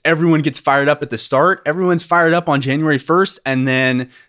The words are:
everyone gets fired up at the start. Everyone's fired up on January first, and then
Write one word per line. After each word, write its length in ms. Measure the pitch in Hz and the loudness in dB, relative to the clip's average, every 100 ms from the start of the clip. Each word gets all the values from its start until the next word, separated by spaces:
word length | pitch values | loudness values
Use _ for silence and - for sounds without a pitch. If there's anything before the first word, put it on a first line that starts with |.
everyone 380 | 156 160 170 156 | -2 2 2 2
gets 180 | 147 - | 0 -4
fired 280 | 143 139 143 | 0 2 2
up 120 | 147 | 0
at 80 | 131 | -4
the 80 | 113 | -6
start. 440 | - 135 175 185 147 | -2 0 2 0 -4
Everyone's 380 | 170 180 170 | -2 0 -2
fired 300 | - 170 165 | 0 2 2
up 160 | 170 170 | 0 0
on 120 | 139 | -2
January 360 | 131 143 156 135 | -2 -2 0 -2
first, 420 | - 175 190 - 135 | 0 0 0 -4 -4
and 220 | 131 131 | -2 0
then 420 | 131 131 127 123 - | 0 0 -2 -6 -14